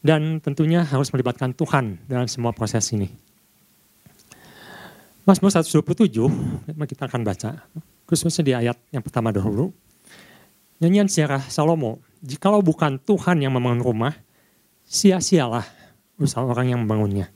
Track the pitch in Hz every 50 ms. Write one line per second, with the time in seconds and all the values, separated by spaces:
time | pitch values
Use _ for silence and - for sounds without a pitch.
0 | - 143 160 151 151 160 160 156 - 143 120 - 160 156 165 175 175 147 139 131
1 | 143 135 - 131 120 127 120 - 131 127 127 - 160 - - 143 127 107 98 85
2 | - - 131 123 123 117 - - 117 117 113 - 110 107 - 113 101 - 120 107
3 | 98 92 - - _ _ _ _ _ _ _ _ _ _ _ _ _ _ _ _
4 | _ - _ _ _ _ - - - - - - - - - - - - - -
5 | - _ _ _ _ 196 196 180 - 202 196 170 160 - - 151 - - 170 -
6 | 226 170 110 113 113 139 - - - - - - - - 156 156 151 127 131 -
7 | 143 127 - 123 117 107 95 - - - - 160 - _ _ 160 - _ _ _
8 | _ - 170 156 - 170 156 - 160 139 127 120 117 120 120 _ _ _ - 123
9 | 110 - - 123 113 113 104 101 95 107 101 104 147 190 190 _ _ _ _ _
10 | _ - - - - - - - _ _ _ _ _ _ _ _ 165 170 185 202
11 | 208 196 - - 151 135 139 135 131 - - - 147 156 170 160 143 110 117 -
12 | _ _ _ _ - 131 135 - - 190 208 208 196 170 156 - 160 147 135 131
13 | _ - 202 - - 180 180 160 139 135 131 127 123 123 120 120 - 123 117 110
14 | 113 139 151 - _ _ _ _ _ _ _ _ _ _ _ _ _ _ - -
15 | - 196 185 185 160 - 190 165 131 120 113 120 101 - - _ - - _ _
16 | _ _ _ - 151 139 - - 127 131 120 120 127 123 123 120 113 107 110 107
17 | 107 101 98 101 90 - _